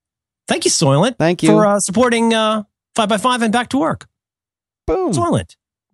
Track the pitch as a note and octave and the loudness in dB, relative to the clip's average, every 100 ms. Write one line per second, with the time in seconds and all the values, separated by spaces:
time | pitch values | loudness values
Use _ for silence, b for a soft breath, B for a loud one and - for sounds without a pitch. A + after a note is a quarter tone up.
0 | _ _ _ _ - C#4+ F4 - C#3+ C#3 | _ _ _ _ -6 -2 -2 0 2 2
1 | A3 - D#3+ F3 D#3 D#3+ G3+ G3+ - F#3+ | 0 0 -2 0 2 2 2 0 -2 0
2 | B3 A#3 A3+ A3+ A3 G#3+ G#3 _ _ - | 2 2 2 0 0 -4 -8 _ _ -2
3 | G#3 G#3+ B3 B3 A3+ A#3 A#3+ C4 D#4 - | 0 0 0 0 0 -2 -2 -2 -2 -4
4 | - _ _ _ _ _ _ _ - F#4 | -12 _ _ _ _ _ _ _ -4 -2
5 | F4+ F3+ E4+ G3+ E2+ - _ _ _ | -2 -2 0 -2 -4 -14 _ _ _